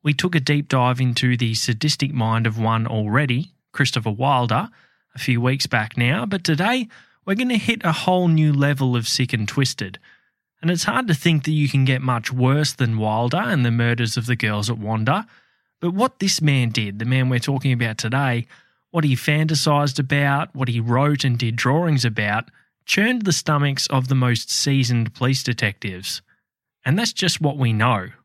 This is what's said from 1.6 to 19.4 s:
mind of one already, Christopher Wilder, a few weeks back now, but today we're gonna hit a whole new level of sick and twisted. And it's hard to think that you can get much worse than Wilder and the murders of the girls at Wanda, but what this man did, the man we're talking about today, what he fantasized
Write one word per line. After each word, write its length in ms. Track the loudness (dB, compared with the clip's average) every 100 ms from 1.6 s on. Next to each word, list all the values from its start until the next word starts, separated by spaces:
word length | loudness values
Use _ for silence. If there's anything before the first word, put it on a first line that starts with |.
| -2 -2 -2 -2 -2
mind 360 | 0 0 2 0
of 100 | 0
one 300 | 0 0 0
already, 680 | -2 0 0 0 -2 -4 _ _
Christopher 380 | -2 0 0 -4
Wilder, 600 | -2 2 2 2 0 -2 _ _ _ _
a 60 | -8
few 200 | -2 0
weeks 280 | 0 0 0
back 280 | -2 -2 0
now, 300 | 0 0 -2
but 180 | -4
today 440 | 0 0 0 0 -4 -12 -20 _
we're 120 | -4 -2
gonna 220 | 0 0
hit 280 | 0 0 0
a 60 |
whole 360 | 0 2 2 4
new 240 | 4 4
level 440 | 4 2 2 2 0
of 120 | -2
sick 240 | -2 -2
and 160 | -2 -2
twisted. 520 | 0 -2 -2 -10 -12 -20 -20 _ _ _ _
And 120 | -4
it's 140 | -2 0
hard 220 | -2 0
to 60 |
think 300 | 0 2 0
that 80 | 0
you 180 | 0 2
can 160 | 2 2
get 160 | 0
much 320 | 0 -2 -4
worse 400 | 0 2 2 0
than 240 | -2 -2 0
Wilder 400 | 0 0 0 0
and 260 | 0 0
the 60 | 2
murders 480 | 2 0 0 -2 -2
of 80 | -2
the 100 | -2
girls 360 | 0 -2 -4
at 80 | -4
Wanda, 480 | -4 -2 0 0 -4 -18 _ _ _ _
but 140 | -4
what 240 | 0 -2 _
this 240 | -2 2
man 280 | 2 2 2
did, 260 | 0 -4 -4
the 80 | 0
man 240 | 0 2
we're 80 | 0
talking 340 | 0 -2 0
about 280 | 0 -2 -4
today, 480 | -4 -2 0 -2 -6 -14 _ _ _
what 140 | 0
he 120 | 2 0
fantasized 840 | 2 2